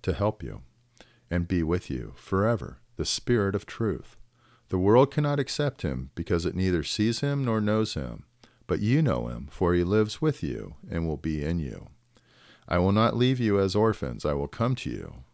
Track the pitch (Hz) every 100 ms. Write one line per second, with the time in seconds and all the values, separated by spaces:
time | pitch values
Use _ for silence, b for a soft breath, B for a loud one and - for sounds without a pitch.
0 | - 69 101 - - 50 - _ _ b
1 | b b b 87 87 90 80 90 - 64
2 | 53 - - 95 107 110 - - _ -
3 | - - - 123 98 98 - - 113 67
4 | - - - b b b _ 92 98 117
5 | 135 - 147 143 127 - 143 - 80 64
6 | 67 - 82 87 85 90 95 87 73 -
7 | 110 113 143 143 127 110 107 107 110 -
8 | 64 58 - _ b b - 80 104 143
9 | 147 64 58 58 69 - 87 87 87 107
10 | 107 - 156 135 71 57 50 - - 82
11 | 82 73 80 76 73 85 69 50 - -
12 | _ b b b b b - 87 92 101
13 | 113 117 123 127 113 101 98 104 110 104
14 | 65 55 78 71 71 - 117 127 - 57
15 | 78 78 -